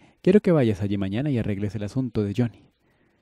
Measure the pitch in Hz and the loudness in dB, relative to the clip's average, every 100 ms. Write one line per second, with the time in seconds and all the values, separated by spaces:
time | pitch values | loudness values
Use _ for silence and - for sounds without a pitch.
0 | _ _ 175 202 190 160 117 92 101 101 | _ _ 2 4 4 2 2 0 -2 -2
1 | 95 104 151 123 101 98 104 107 101 131 | -2 -4 -2 -2 -2 -4 -4 -6 -6 -4
2 | 127 110 101 101 120 - _ _ _ _ | -4 -2 -2 0 -2 -4 _ _ _ _
3 | _ _ | _ _